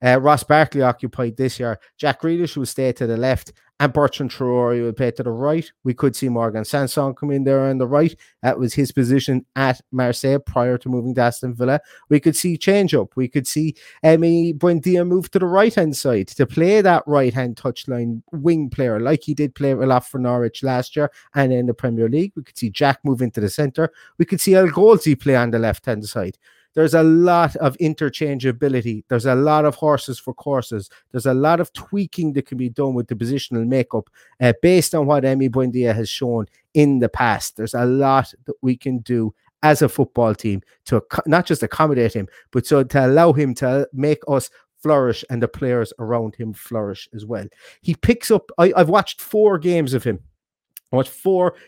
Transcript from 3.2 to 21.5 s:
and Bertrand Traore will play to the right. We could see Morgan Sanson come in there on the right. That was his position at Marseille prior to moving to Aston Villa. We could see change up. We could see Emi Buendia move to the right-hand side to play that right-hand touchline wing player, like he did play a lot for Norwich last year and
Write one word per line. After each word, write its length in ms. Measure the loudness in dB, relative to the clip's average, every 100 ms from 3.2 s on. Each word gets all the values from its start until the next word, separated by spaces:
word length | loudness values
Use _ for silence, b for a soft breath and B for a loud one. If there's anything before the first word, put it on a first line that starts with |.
| -2 -2 -6 _ _ -4
and 120 | -2
Bertrand 380 | 0 0 -2 -8
Traore 520 | -6 -2 0 0 -2
will 120 | -4
play 160 | -2 -4
to 120 | -4
the 80 | -6
right. 380 | -4 -2 -2 -6 _
We 120 | -6 -2
could 200 | -2 -2
see 140 | -2
Morgan 340 | -2 -2 -4
Sanson 520 | -4 -4 -2 -2 -4 -4
come 160 | -4
in 120 | -2
there 240 | 2 2 2
on 120 | -2
the 80 | 0
right. 280 | 2 0 -2 b b
That 160 | -2 0
was 140 | -2
his 180 | -2 -2
position 540 | 0 2 2 0 -4 -4 -2
at 260 | -2 -2 _
Marseille 480 | -2 -2 -2 0 -2
prior 380 | -2 -2 0 -2
to 120 | -4
moving 260 | -4 -2 0
to 60 |
Aston 340 | 0 -2 -8 -4
Villa. 260 | -2 -2 b b 0
We 120 | 2
could 160 | 2 0
see 200 | -2 -2
change 380 | 0 2 2
up. 240 | 0 -2 -4
We 100 | -4
could 200 | -4 -4
see 280 | -4 -4 B B B 4
Emi 500 | 4 4 2 0 0
Buendia 500 | 0 2 2 0 2
move 260 | -2 0
to 80 | -2
the 80 | 0
right-hand 500 | 2 2 2 0 0
side 300 | 0 0 0
to 160 | -2 -2
play 360 | 0 2 4
that 220 | 4 2 2
right-hand 480 | 2 2 0 -4 -6
touchline 640 | -8 -8 -6 -6 -4 -6 -10
wing 380 | -2 0 0 -2
player, 300 | -4 -2 -2
like 240 | 0 -2
he 100 | -2
did 220 | -4 -4 -2
play 160 | -2
a 40 | 0
lot 320 | 2 0 0
for 120 | -4
Norwich 420 | -2 -2 -4 -4
last 340 | -4 -4 -4 -4
year 160 | -4 b b
and 180 | -2 0